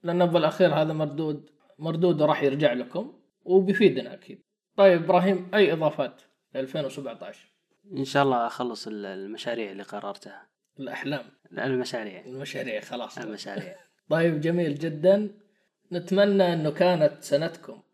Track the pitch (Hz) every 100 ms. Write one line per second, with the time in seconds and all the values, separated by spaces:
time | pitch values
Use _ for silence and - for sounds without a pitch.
0 | 170 175 170 170 151 - 180 151 156 156
1 | 151 143 156 147 - _ _ _ 160 160
2 | 180 156 151 143 143 139 147 123 120 175
3 | 254 - _ _ - 185 185 196 202 127
4 | - - - - _ _ _ - 196 175
5 | 160 180 185 185 180 208 185 160 175 -
6 | 131 - _ _ _ 135 135 151 135 147
7 | 131 104 90 - _ _ _ _ 202 156
8 | 135 143 139 123 117 - 123 110 113 107
9 | 98 95 98 113 - 117 104 98 101 104
10 | 101 101 - - _ _ _ - 131 -
11 | 135 143 120 _ _ - 123 127 123 123
12 | 107 90 - 131 143 135 123 107 - 120
13 | 117 - 113 104 107 101 - - _ _
14 | _ 156 170 156 165 175 165 143 165 151
15 | 175 202 208 - _ _ _ _ _ 175
16 | 175 185 202 196 180 165 156 147 180 175
17 | 151 - - 143 165 - - 110 _